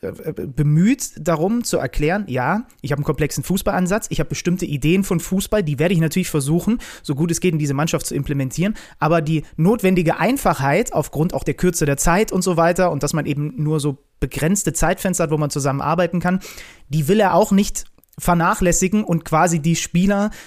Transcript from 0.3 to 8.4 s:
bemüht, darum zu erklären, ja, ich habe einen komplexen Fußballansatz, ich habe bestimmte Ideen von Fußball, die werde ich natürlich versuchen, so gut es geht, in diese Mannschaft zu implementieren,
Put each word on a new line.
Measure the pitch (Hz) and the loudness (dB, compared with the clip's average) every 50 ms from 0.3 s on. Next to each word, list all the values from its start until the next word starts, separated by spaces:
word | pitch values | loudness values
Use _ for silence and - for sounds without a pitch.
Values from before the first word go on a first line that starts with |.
| 147 | -8
bemüht, | - - - 123 - 147 147 147 160 180 220 277 277 - - - - | -8 -8 -6 -2 0 2 4 4 4 4 4 2 0 -2 -10 -10 -6
darum | 156 175 165 151 160 196 233 240 226 | -2 -2 0 0 0 0 0 -2 -2
zu | - - | -2 -2
erklären, | 147 135 127 - - 147 151 180 208 208 | -2 -2 -2 -2 0 0 0 0 -2 -4
ja, | 127 120 120 123 139 180 214 247 - - _ - | -4 -4 -2 0 0 0 -2 -4 -8 -12 _ -6
ich | 131 147 | -4 -2
habe | 143 | -2
einen | 139 | -2
komplexen | - 147 - 151 143 - - 135 | -2 -2 -2 -2 -4 -4 -4 -2
Fußballansatz, | - 180 196 - 202 196 185 185 175 196 226 - - | -2 -2 -2 0 0 0 0 0 0 0 -2 -2 -4
ich | 160 - | -2 -2
habe | 156 - | -2 -2
bestimmte | 147 - - 180 180 180 185 | -4 -4 -2 -2 -2 -2 -2
Ideen | - 147 135 127 151 175 196 190 | -4 -4 0 2 2 2 2 2
von | - 190 165 | 0 0 -2
Fußball, | - - 185 196 - - - 214 | -2 -2 -2 -2 -2 0 0 0
die | 190 151 147 | 0 0 0
werde | 120 151 180 202 | 0 0 2 2
ich | 160 | 2
natürlich | 165 156 - 185 180 - | 2 2 0 -2 -2 -2
versuchen, | - 151 135 139 160 175 - 202 233 247 - - - - - | -2 -2 0 0 0 0 2 0 -2 -2 -4 -10 -18 -10 -8
so | - 147 | -6 -2
gut | 131 165 170 | -2 0 0
es | 170 165 | 0 0
geht, | - 180 | 0 0
in | 160 156 | 0 0
diese | 151 143 139 | 0 0 0
Mannschaft | 135 156 165 - 147 - | 0 0 0 -2 -2 -2
zu | - - | -2 -4
implementieren, | 143 135 - 147 139 | -4 -2 -2 -2 -2